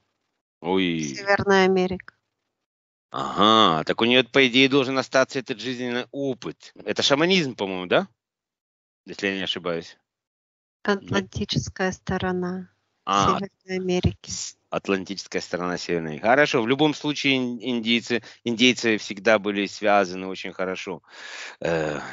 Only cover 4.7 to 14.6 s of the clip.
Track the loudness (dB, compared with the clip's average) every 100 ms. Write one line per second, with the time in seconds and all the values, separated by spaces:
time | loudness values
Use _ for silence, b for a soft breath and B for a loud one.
4.7 | 4 0 -2 0 0 0 -2 -8 -8 -8
5.7 | -6 -4 -6 -6 -6 -6 -6 -10 -14 -20
6.7 | -12 -6 -2 2 4 4 2 0 -4 -4
7.7 | -4 0 0 0 _ _ _ _ _ _
8.7 | _ _ _ -18 -6 -4 -2 -4 -4 -4
9.7 | -6 -8 -18 _ _ _ _ _ _ _
10.7 | _ -4 -2 -2 -4 -4 -8 -4 -4 -4
11.7 | -4 -4 -4 -6 -4 -2 -2 -4 -6 -12
12.7 | _ _ _ -2 2 2 0 -4 _ -8
13.7 | -4 0 0 0 -2 -8 -10 -10 -14